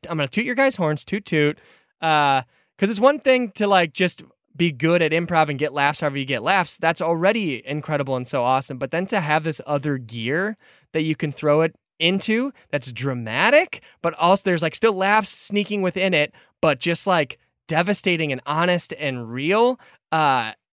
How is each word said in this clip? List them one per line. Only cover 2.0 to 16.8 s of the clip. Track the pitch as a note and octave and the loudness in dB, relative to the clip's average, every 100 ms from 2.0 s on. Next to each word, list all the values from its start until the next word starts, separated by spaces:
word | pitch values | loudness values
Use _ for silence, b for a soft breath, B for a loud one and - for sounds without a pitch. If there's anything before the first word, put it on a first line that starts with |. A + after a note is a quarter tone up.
Uh, | D#3+ D3+ C#3+ C3+ B2+ _ _ - | 0 2 4 2 -2 _ _ -4
'cause | G3 | -2
it's | G3+ | 4
one | B3+ D4 | 2 4
thing | C4+ B3+ A#3 | 2 2 0
to, | - G#3 | -2 2
like, | F#3+ E3+ | 4 2
just | - F3+ - C2 _ _ C#3+ | 0 -2 -4 -16 _ _ -2
be | E3+ | -2
good | B2+ D#3+ F3 | 0 2 2
at | D#3 | 2
improv | D#3+ E3+ E3+ D3+ | 0 0 2 2
and | C#3 | 0
get | D3 | -4
laughs | C#3+ C#3+ D3 | 0 0 0
however | D3+ C#3 | -2 -2
you | |
get | C3+ B2 | -4 -2
laughs. | B2 G3 E3+ - | 0 0 0 -2
That's | E3 E3 | 0 0
already | E3 E3 F#3 A3+ F#3 B2 - | 0 2 2 2 -2 -4 -6
incredible | D3 C#3+ D3 C3+ B2+ | -8 -4 -4 -2 -4
and | B2 | -4
so | C#3 | -2
awesome. | A#2+ C3 - C3 | 2 0 -2 -8
But | C3+ | -6
then | E3 F#3+ | -4 -2
to | G#3 | -2
have | D3+ D#3 | 0 0
this | D#3+ D3+ - | -2 -6 -4
other | D3 D3 C3+ | -4 -2 -4
gear | A2+ A#2 A2+ D#3 G3+ A3 b b b | -6 -8 -4 -2 -4 -8 b b b
that | - | -2
you | D#3 | -2
can | D3+ D3+ | -2 -4
throw | - D3+ D3 | -2 2 2
it | D#3+ - _ - | 2 -4 _ 0
into | E3 F#3+ - A3 C4+ b b | 2 2 0 0 -2 b b
that's | D3 B2+ | -6 -6
dramatic, | A#2 C3+ B2 A2 B2 G3+ C#4+ F4+ - b b | -6 -6 -4 -4 0 4 4 2 -4 b b
but | E3+ | -6
also | D#3 E3 G3 | 0 2 4
there's, | G3 E3+ | 2 0
like, | D#3+ | -2
still | - A3+ | 0 0
laughs | F#3+ F#3+ G#3+ G3+ | 2 2 2 2
sneaking | - - G3+ G3+ G3+ | -4 -4 -4 -2 -2
within | F#3 F#3 F#3+ | -2 0 2
it, | D#3+ D3 b b _ | 2 0 b b _
but | D#3+ C3+ | 0 0